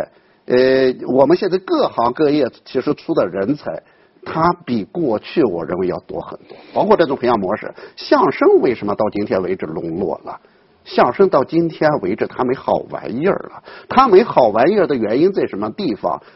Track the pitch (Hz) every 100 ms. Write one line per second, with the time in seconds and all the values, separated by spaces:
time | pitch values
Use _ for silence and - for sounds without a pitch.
0 | 80 _ _ _ - 123 131 131 131 117
1 | - 131 139 180 202 185 190 320 196 -
2 | 120 123 151 147 120 - - 131 143 143
3 | - 156 104 92 98 147 - 80 - _
4 | _ _ - 165 170 175 - 120 95 175
5 | 151 107 - - 123 85 80 90 90 82
6 | - 82 - - - - - 120 160 202
7 | 160 135 120 117 92 104 - - - -
8 | - 277 185 - 302 392 175 110 104 101
9 | 107 101 104 95 90 92 87 82 85 82
10 | 82 - - - _ _ _ _ - -
11 | 143 - 190 151 127 160 170 - 156 147
12 | 95 107 107 - 127 135 - 87 - 69
13 | 71 113 180 - - - - - - -
14 | 262 185 233 - 117 104 160 208 156 139
15 | 104 123 180 190 127 95 107 107 156 98
16 | 90 69 -